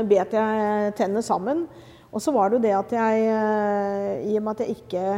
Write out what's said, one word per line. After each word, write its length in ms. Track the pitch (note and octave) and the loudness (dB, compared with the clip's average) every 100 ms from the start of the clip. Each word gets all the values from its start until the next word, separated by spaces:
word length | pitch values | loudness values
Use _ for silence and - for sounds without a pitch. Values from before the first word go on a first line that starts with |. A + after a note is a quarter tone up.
| A3 | 2
bet 240 | G3 F3+ | 2 2
jeg 600 | A3 A3 A3 G#3 G#3+ G#3 G#3 | 0 0 0 0 0 0 0
tennene 280 | G3 G#3 A#3 | -2 -2 0
sammen, 400 | F3+ G3 D#4 E4+ - - - - | -2 0 -2 -4 -10 -20 -20 -12
og 80 | A3 | -6
så 100 | C4 | 0
var 180 | C4 G3 | 2 2
det 60 | A#3+ | 2
jo 20 | |
det 100 | A3+ G3 | 2 0
at 160 | G3 | 0
jeg, 300 | A#3+ A3+ A3 A3 | 0 2 2 2
eh, 1040 | A3 G#3+ G#3+ G#3 G3+ G3+ G3+ G3+ F#3+ D#3+ | 2 0 0 0 0 -2 -2 -4 -4 -2
i 60 | G#3+ | -2
og 60 | G#3+ | -2
med 60 | |
at 80 | G#3+ | -4
jeg 140 | A3+ A3 | -4 -6
ikke, 260 | - F3+ F#3+ | -6 -4 -2